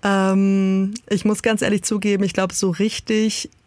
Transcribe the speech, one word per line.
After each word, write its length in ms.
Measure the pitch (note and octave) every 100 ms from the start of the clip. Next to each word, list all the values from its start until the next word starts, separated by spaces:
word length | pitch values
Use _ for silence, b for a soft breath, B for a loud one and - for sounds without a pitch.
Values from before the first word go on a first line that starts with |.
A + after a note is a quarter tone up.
Ähm, 880 | G3+ G3 F#3+ F#3+ G3 G3 F#3+ F#3+ F#3+ G#3 -
ich 160 | G#3
muss 180 | G#3 G#3+
ganz 200 | A3+ A3
ehrlich 220 | - G#3
zugeben, 400 | - G#3 G#3 G3+
ich 80 | G3
glaub, 200 | - F#3
so 180 | - G3
richtig 800 | E3+ G#3+ - - A3 A3 - - _